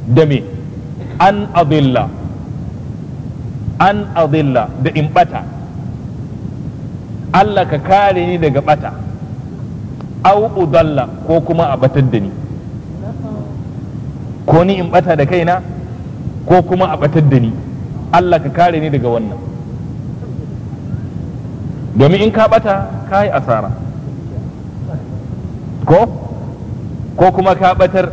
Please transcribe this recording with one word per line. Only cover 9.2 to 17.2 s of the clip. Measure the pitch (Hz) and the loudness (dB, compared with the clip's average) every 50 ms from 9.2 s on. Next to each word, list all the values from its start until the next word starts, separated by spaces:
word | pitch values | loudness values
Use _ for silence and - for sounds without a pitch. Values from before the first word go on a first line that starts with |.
| - - - - - - - - - - - - - - - - - - - - - 180 | -10 -10 -10 -10 -10 -12 -12 -12 -12 -10 -10 -10 -10 -10 -10 -10 -10 -10 -10 2 6 6
"أو | 196 208 214 220 160 190 | 6 6 4 0 2 0
أضل." | 180 160 143 165 165 156 151 139 120 107 - - - | 0 4 6 4 4 4 2 0 -2 -2 -6 -10 -2
Ko | - 160 165 | 2 2 2
kuma | - - 170 165 170 151 | 2 2 2 2 2 2
a | 135 123 | 2 2
ɓatar | 127 131 - 147 135 131 | 2 2 4 4 2 4
da | - 113 | 4 0
ni. | 98 98 95 - - - - - - - - - - - - - - - - - - 220 214 208 - - - - - - - - - - - - - - - - - - - - - | 0 -2 -6 -8 -10 -8 -10 -10 -10 -10 -12 -12 -10 -10 -10 -10 -8 -8 -8 -8 -8 -8 -8 -8 -8 -8 -8 -10 -10 -8 -10 -10 -10 -10 -10 -10 -10 -10 -10 -10 -10 -10 -10 -8 2
Ko | - 147 160 175 | 6 6 6 6
ni | 185 196 190 | 6 2 0
in | 180 170 | 0 4
ɓata | - 180 175 180 170 | 4 4 4 4 2
da | 151 143 | 2 2
kaina, | 139 180 180 165 165 175 185 180 - - - - - - - - - - - - - - - - | 2 2 2 2 2 0 0 -2 -6 -10 -10 -10 -10 -10 -10 -10 -12 -10 -8 -8 -8 -8 -8 2
ko | - 180 185 170 | 6 6 6 6
kuma | 170 180 185 185 175 | 4 2 0 2 0
a | 156 151 | 0 0
ɓatar | 147 147 151 165 | 0 2 4 4